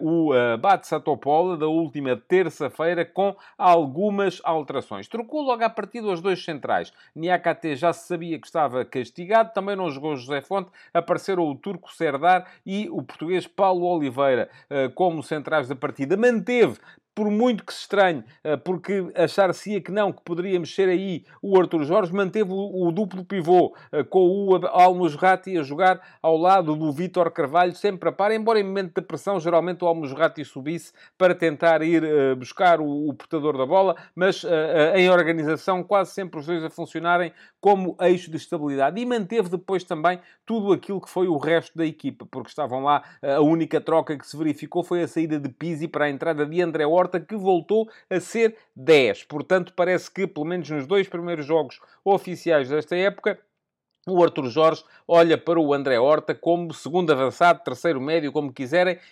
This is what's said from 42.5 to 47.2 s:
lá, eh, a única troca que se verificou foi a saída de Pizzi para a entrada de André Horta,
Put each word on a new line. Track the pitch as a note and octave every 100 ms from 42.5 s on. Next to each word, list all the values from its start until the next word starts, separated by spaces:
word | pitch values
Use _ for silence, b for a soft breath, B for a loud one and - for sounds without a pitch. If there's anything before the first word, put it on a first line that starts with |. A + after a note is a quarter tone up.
| - C3+ C3
lá, | C#3 D3 B B
eh, | C#3
a | C#3
única | D3 E3 D#3 D3+
troca | - D#3+ D3+ C#3+
que | -
se | C#3+
verificou | D#3 C#3+ D3+ F3+
foi | F3 F3
a | D#3+
saída | E3+ D#3+ D3+
de | C#3
Pizzi | B2+ E3 D#3 D#3+
para | D3 D3
a |
entrada | C#3 D#3+ D3+ D3+
de | E3
André | F3 D#3 D3
Horta, | F3 F3+ F#3